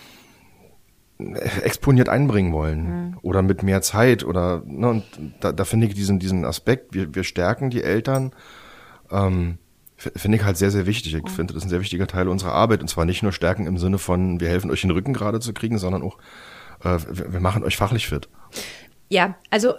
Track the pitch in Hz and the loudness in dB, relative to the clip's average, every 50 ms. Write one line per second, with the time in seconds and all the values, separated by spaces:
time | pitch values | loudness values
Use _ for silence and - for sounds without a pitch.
0 | - - - - - - - _ _ - - _ - - - - _ _ _ _ | -20 -20 -20 -20 -20 -20 -20 _ _ -20 -20 _ -20 -20 -20 -20 _ _ _ _
1 | _ _ _ - - - - - - - - - - - - - - 139 135 123 | _ _ _ -12 -12 -8 -6 -6 -4 -4 -4 -2 -2 -2 -2 0 2 4 4 6
2 | - - - 120 143 139 110 104 95 87 82 78 76 78 78 78 82 87 87 175 | 4 4 4 2 2 2 4 2 2 2 2 0 0 0 0 -2 -2 -4 -4 -6
3 | 175 175 - - - 90 92 95 92 95 98 - 95 98 95 95 92 - - 104 | -6 -8 -10 -8 -4 0 2 2 4 4 2 2 2 2 2 2 2 0 2 4
4 | 117 127 120 95 - - 85 90 87 90 90 82 - - 71 65 107 120 117 110 | 4 4 4 4 0 -2 -2 0 0 0 -2 -4 -6 -8 -4 -2 0 0 0 0
5 | 95 - - - 78 73 - - - 95 71 80 98 - - 113 117 110 98 98 | -4 -6 -12 -14 -14 -14 -8 -4 -4 -2 -2 -2 -2 0 2 2 2 2 0 0
6 | 101 95 101 92 90 95 95 90 82 58 - - - - 127 131 - - - 92 | 0 0 0 0 0 0 0 0 0 -2 -4 -2 0 0 0 0 -2 -6 -6 -4
7 | 95 78 73 92 90 - - 87 87 90 113 - 139 131 120 117 - 71 90 113 | -4 -4 -4 -4 -4 -4 -2 0 0 0 0 0 -2 -2 -2 -2 0 0 0 0
8 | 117 135 135 135 131 131 - - - - - - - - - - - - - - | 0 0 0 -2 -2 -4 -8 -12 -18 -20 -20 -20 -20 -20 -20 -20 -20 -20 -20 -20
9 | - - - 98 98 95 92 90 87 85 85 - _ _ _ _ _ _ _ - | -12 -4 -2 0 2 2 2 2 0 -2 -4 -6 _ _ _ _ _ _ _ -12
10 | - - - - - 98 110 110 101 101 92 82 98 98 101 101 90 95 110 - | -10 -10 -8 -2 2 2 4 4 4 2 2 2 2 2 4 2 2 0 0 -2
11 | - 78 78 80 - - 92 87 82 87 - 80 92 98 90 87 95 98 - 87 | -2 -4 -4 -4 -4 -4 -4 -4 -4 -4 -4 -6 -4 -2 0 -2 -2 -2 -2 -2
12 | 95 92 - 92 92 92 90 95 95 90 - 73 110 113 110 101 - 82 - - | -2 -2 0 0 0 0 0 0 -2 0 2 4 4 4 4 2 0 -2 -2 0
13 | 82 85 92 - - 104 90 - - 85 92 - 95 78 92 90 85 92 98 95 | 0 0 0 0 0 -2 0 0 0 0 0 0 -2 -2 -2 0 0 0 0 0
14 | - - 90 90 92 92 87 87 87 82 90 90 92 82 65 - - 95 82 87 | 0 0 0 2 2 0 0 0 0 0 0 0 0 0 -2 0 2 2 2 2
15 | - 135 135 117 104 104 101 110 120 120 104 - - 113 117 104 92 90 95 92 | 0 -2 -2 -2 -2 -2 -2 -4 -4 -6 -6 -6 -4 -2 -2 -2 -2 -2 -2 -2
16 | 65 95 - - - - - - - - - - - - - - - 90 90 85 | -4 -6 -8 -10 -16 -20 -20 -20 -20 -20 -20 -20 -20 -20 -16 -6 -2 0 0 0
17 | 78 - - 90 - - 92 90 87 92 101 110 - - - - 107 95 120 110 | -2 -4 -8 -8 -8 -6 -4 -2 0 0 0 0 0 -2 -2 0 0 0 0 0
18 | - - - 69 - - - - - - - - - - - - - - _ _ | -2 -2 -4 -6 -6 -10 -16 -20 -20 -16 -12 -12 -12 -12 -14 -18 -20 -20 _ _
19 | _ - 190 185 175 190 180 - - - - 220 208 247 - | _ 0 2 2 2 2 0 -4 -6 -2 0 2 2 2 0